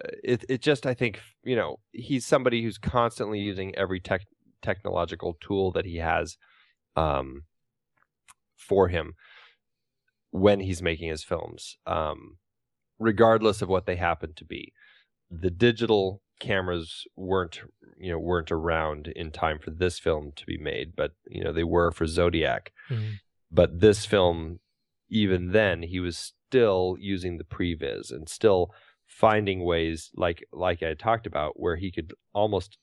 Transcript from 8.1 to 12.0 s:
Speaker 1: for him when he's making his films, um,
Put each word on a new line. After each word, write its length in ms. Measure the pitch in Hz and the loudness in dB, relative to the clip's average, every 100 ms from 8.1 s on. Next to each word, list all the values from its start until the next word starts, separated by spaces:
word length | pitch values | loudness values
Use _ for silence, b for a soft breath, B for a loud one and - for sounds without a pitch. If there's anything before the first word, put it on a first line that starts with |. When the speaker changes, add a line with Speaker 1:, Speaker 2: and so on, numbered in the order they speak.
| _ _ - _ _ | _ _ -20 _ _
Speaker 1:
for 320 | - 98 90 | 0 4 4
him 240 | 87 78 82 B B B B _ _ _ _ _ _ _ | 2 -4 -12 B B B B _ _ _ _ _ _ _
when 280 | 92 101 101 | 4 4 4
he's 220 | 95 85 | 0 -2
making 260 | 87 82 82 | -2 -4 -4
his 160 | 78 | -6
films, 540 | - 85 80 80 - - - | -6 -6 -6 -12 -18 -14 -4
um, 520 | 85 | -2